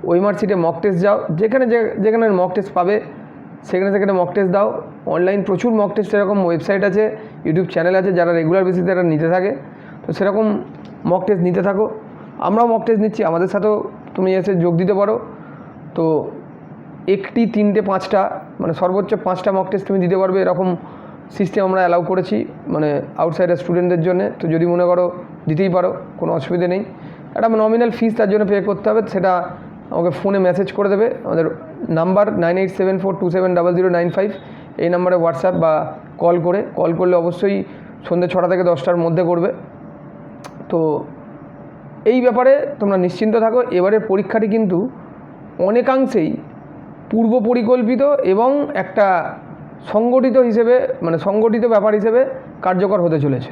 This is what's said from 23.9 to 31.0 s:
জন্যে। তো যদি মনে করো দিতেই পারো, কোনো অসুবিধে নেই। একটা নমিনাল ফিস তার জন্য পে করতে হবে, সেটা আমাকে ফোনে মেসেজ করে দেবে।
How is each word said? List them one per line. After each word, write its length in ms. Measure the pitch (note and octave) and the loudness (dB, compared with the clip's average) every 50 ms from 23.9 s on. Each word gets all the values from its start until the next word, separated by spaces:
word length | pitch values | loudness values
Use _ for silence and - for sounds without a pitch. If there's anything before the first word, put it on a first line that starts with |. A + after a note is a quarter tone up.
| F3+ E3+ | 2 2
জন্যে। 300 | D#3+ F#3 F3+ F#3 G3 G#3 - - | 2 2 2 0 0 -2 -4 -4
তো 80 | - D#3+ | -4 -2
যদি 180 | D#3+ E3 E3+ | 0 2 2
মনে 200 | F3 F3 F3 F3+ | 2 2 2 4
করো 260 | F3 F3+ F3 F3+ F3 F3 - - - - - - - | 4 4 2 2 0 -2 -6 -14 -16 -16 -10 -4 -2
দিতেই 220 | D#3 D3+ G3 F#3+ | 0 0 2 2
পারো, 280 | F3 F3+ F3 F#3 - - - - - - | 2 2 0 0 -2 -4 -10 -14 -10 -6
কোনো 160 | E3+ D#3+ E3+ | -4 -2 -2
অসুবিধে 340 | E3 C#3 - F3 F3 F3 F3 | -2 -2 -2 -2 0 0 0
নেই। 160 | F3+ F#3+ A3 - - - - - - - - - - | 0 -2 -4 -8 -12 -16 -18 -18 -18 -18 -18 -10 -4
একটা 120 | - A3+ A3+ | 0 0 2
নমিনাল 440 | A3+ A3 G#3+ G#3+ A3+ A#3 A#3+ A#3+ | 2 2 2 2 4 2 2 2
ফিস 260 | A3+ - A3+ A3+ G#3+ A#3 | 0 0 0 0 2 2
তার 120 | A3 G3 | 2 2
জন্য 160 | G3 G#3+ G#3+ | 2 2 2
পে 160 | G3 G3+ G3+ | 2 2 0
করতে 280 | F3+ G#3 G3+ F#3+ G3+ A3 | 0 0 -4 -2 0 0
হবে, 120 | G#3 A3+ G#3+ G#3+ | 2 2 0 0
সেটা 420 | - G3 F3+ F#3+ F#3 F3+ E3+ - - - - - - - - - | -2 0 0 2 2 0 -2 -4 -10 -14 -16 -18 -18 -18 -14 -6
আমাকে 180 | - F3+ E3+ F3+ | -4 0 0 0
ফোনে 300 | E3+ - - G3+ G3 G3 | -2 -2 -2 0 0 2
মেসেজ 320 | F#3 F3+ F3 E3+ G3+ F#3+ | 2 2 2 2 -2 -2
করে 180 | - - G3+ G3+ | -2 -2 0 0
দেবে। 240 | G3 G3 | 2 2